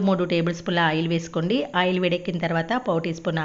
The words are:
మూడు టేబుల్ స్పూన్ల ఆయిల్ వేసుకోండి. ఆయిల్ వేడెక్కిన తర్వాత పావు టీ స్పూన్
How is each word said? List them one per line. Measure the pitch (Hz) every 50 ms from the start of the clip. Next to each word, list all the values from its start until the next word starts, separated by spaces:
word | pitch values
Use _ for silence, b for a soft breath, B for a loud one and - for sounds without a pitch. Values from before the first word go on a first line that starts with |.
| 196 190
మూడు | 190 175 180 170 175
టేబుల్ | 170 165 175 170 165
స్పూన్ల | - - 180 170 170 160
ఆయిల్ | 156 160 170 165 170
వేసుకోండి. | 165 165 - - 170 165 180 226 277 294 - - 180
ఆయిల్ | 185 185 185 180 180
వేడెక్కిన | 175 175 175 175 - 165 170 170
తర్వాత | 165 170 165 165 165 226 254 254 196
పావు | 175 165 165
టీ | 175 165 165
స్పూన్ | - 180 165 160 156